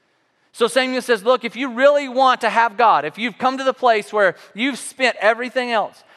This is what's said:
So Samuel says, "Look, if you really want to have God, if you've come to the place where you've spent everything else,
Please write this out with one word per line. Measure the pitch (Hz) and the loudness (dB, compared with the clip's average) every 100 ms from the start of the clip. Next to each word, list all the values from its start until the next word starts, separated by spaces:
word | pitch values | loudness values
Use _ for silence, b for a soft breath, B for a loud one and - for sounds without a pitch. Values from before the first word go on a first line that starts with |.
| _ _ _ _ _ | _ _ _ _ _
So | - 233 | -4 0
Samuel | 262 254 254 | 0 -2 -2
says, | - 220 | -2 0
"Look, | 220 254 | 2 0
if | - | -2
you | 220 269 | -8 -6
really | 226 285 285 269 | 2 4 4 -2
want | 247 262 240 | 0 2 2
to | 226 | 0
have | 220 233 202 | 0 0 2
God, | 220 151 | 4 4
if | 147 196 | 0 -6
you've | 240 - | -8 -4
come | 247 262 | -4 -2
to | |
the | 262 | -4
place | 254 247 220 208 | 0 0 0 -2
where | 214 185 - B | 0 0 -2 B
you've | 196 269 226 | -6 -4 -4
spent | - - 247 - | -12 -2 -2 0
everything | 202 233 233 254 247 | 0 0 -4 -6 -2
else, | 226 156 - B | -2 -4 -10 B